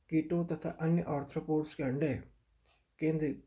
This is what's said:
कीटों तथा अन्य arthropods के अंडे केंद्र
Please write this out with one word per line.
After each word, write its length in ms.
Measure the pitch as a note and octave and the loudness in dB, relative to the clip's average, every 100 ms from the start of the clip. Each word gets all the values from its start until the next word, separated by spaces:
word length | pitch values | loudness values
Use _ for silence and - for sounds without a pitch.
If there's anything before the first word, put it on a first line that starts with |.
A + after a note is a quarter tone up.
| _ | _
कीटों 360 | D#3+ D#3 E3+ E3+ | -2 0 0 0
तथा 240 | D#3+ E3 | -4 -6
अन्य 340 | - E3 E3+ - | -2 2 2 2
arthropods 680 | D3 C#3+ D#3+ D#3+ D#3 D3+ | -2 -2 -6 0 0 0
के 80 | - | -2
अंडे 320 | C#3 C3+ D3+ A#2 - _ _ _ _ _ _ _ | -2 0 0 0 -6 _ _ _ _ _ _ _
केंद्र 340 | D#3 D#3 D3+ - | 0 2 0 -2